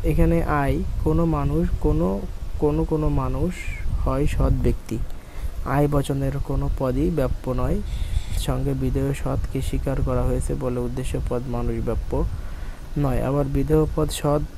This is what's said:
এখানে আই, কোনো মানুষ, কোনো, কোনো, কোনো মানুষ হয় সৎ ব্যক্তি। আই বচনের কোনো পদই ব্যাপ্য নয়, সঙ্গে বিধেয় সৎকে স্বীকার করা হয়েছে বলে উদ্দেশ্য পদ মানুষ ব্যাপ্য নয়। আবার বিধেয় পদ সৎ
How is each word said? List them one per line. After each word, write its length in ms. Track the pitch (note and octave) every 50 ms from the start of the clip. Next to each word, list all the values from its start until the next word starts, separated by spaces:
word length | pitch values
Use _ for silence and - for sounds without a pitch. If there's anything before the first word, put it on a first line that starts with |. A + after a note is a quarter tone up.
| -
এখানে 400 | E3+ D#3 D#3 E3 D#3+ E3 E3+ -
আই, 400 | - D3+ D3 C#3+ C3+ C3+ D#3 F#3 - - - -
কোনো 220 | - D#3 E3 E3+
মানুষ, 420 | E3 D#3 D3 C#3+ C#3+ D3 D#3 F3 F3 - -
কোনো, 400 | - D#3 D3+ D#3 E3+ F#3 G3 G3 G3 - - - - - - -
কোনো, 240 | D3+ D3 D3 D#3 E3
কোনো 260 | D#3+ D#3+ D#3 D3+ D3+
মানুষ 440 | D3 C#3 C3 B2+ B2+ C3 D3+ F3+ F3+ - - - - - - - - - -
হয় 220 | C3+ C3 C3+ D3 C#3+
সৎ 260 | - - C3+ C3 C3+ C3 B2
ব্যক্তি। 340 | B2 - - - - A2 A2 - - - - - - - - - - - - -
আই 220 | - C3+ C#3 D3 C#3+
বচনের 440 | C#3+ C#3+ C3+ - C#3+ C#3 C3+ C3+ C#3+ C#3
কোনো 320 | - - C#3 C#3 C#3 C#3+ - -
পদই 300 | C3+ B2+ B2+ C3 D3+ F3+
ব্যাপ্য 420 | E3+ D3+ C3 B2+ - - - B2+
নয়, 300 | B2+ B2 B2 C3 E3+ G#3 G#3 - - - - - - - - - - -
সঙ্গে 340 | - - - B2+ C3+ C#3 C#3
বিধেয় 400 | C3+ C3 B2+ C3 C3+ C3+ C#3 C#3
সৎকে 480 | - - C#3 C3 B2+ - - - C3+
স্বীকার 400 | C3 - - C3+ - C#3+ C3+ C#3
করা 220 | C#3 C3 B2+ B2 A#2+
হয়েছে 320 | A#2+ B2 B2+ B2+ - D3
বলে 240 | C#3 C3 B2+ B2 B2
উদ্দেশ্য 400 | B2 B2 A#2+ B2 B2 - - C3 B2+ -
পদ 120 | B2+ B2 B2+ C3+
মানুষ 380 | A#2+ A#2 A#2+ B2 A2+ A2+ A2
ব্যাপ্য 400 | B2 A2+ A2 - - - C#3 E3 - - - - - - - - - - - - - - D3
নয়। 260 | C#3+ C3+ B2 A#2 A#2
আবার 220 | B2+ C#3 C#3+ C#3+
বিধেয় 400 | C#3 C#3 C#3+ C3+ C#3 D#3 D#3 D#3 D3 -
পদ 140 | - D#3 D3+
সৎ 320 | - - - D3 C#3+ D3+ D3 - -